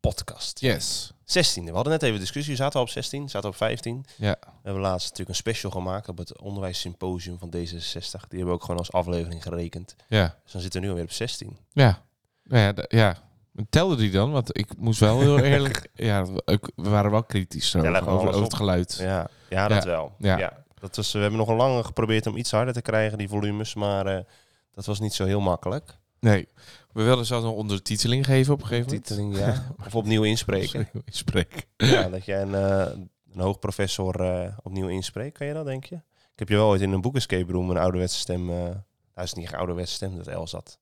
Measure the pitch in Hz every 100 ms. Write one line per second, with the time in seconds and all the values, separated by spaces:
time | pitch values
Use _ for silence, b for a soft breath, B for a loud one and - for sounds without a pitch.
0 | - 107 - - - - 131 87 - -
1 | - - _ 180 170 - 85 85 120 160
2 | 143 107 92 - 147 131 139 147 120 -
3 | - 139 143 101 101 95 110 117 - 123
4 | 135 B 104 - - - 98 98 95 92
5 | - - 92 90 - 113 98 92 92 95
6 | - 87 87 - 101 101 95 90 90 85
7 | 92 92 90 87 87 87 85 85 82 85
8 | - 90 - 90 90 87 - 87 85 90
9 | 90 87 85 85 85 85 85 85 90 -
10 | b 110 87 - _ 95 90 92 98 90
11 | 85 - 113 - 104 - _ - 127 92
12 | _ _ _ _ _ 123 101 101 - 113
13 | 107 90 - _ _ - 107 - 185 143
14 | 107 95 113 147 117 - 104 - 113 110
15 | 107 120 139 143 135 143 139 123 - -
16 | 113 101 92 95 - 98 - - 95 104
17 | 104 107 113 101 92 78 - 87 80 90
18 | 92 92 95 95 113 - 101 90 90 -
19 | 92 95 80 _ _ 95 101 104 90 85
20 | 76 - 101 90 90 - - _ 98 -
21 | 101 107 101 110 110 113 131 127 110 -
22 | 110 110 110 107 123 110 123 120 113 110
23 | 110 104 98 104 104 104 107 - 101 98
24 | 98 95 90 b b b b - 98 101
25 | 107 - 95 101 98 87 - 123 - -
26 | _ _ 117 101 - _ B B B -
27 | 110 127 113 120 113 110 107 98 - 107
28 | 117 123 131 131 131 147 - 120 120 110
29 | - 104 104 98 107 127 - - - 110
30 | 104 110 107 110 - 101 95 - 107 -
31 | - - - 92 85 - - _ 107 -
32 | 92 92 95 98 98 98 98 98 87 -
33 | 90 _ _ - 92 98 101 - 98 -
34 | 95 90 92 90 92 101 - 95 95 92
35 | 90 - 127 - 147 151 147 131 131 175
36 | _ _ _ _ 101 107 107 98 98 95
37 | 101 135 - 92 87 90 90 87 90 90
38 | 90 - - 90 90 87 87 92 - _
39 | _ - 90 - 82 - 90 87 87 -
40 | 98 90 78 85 85 78 - -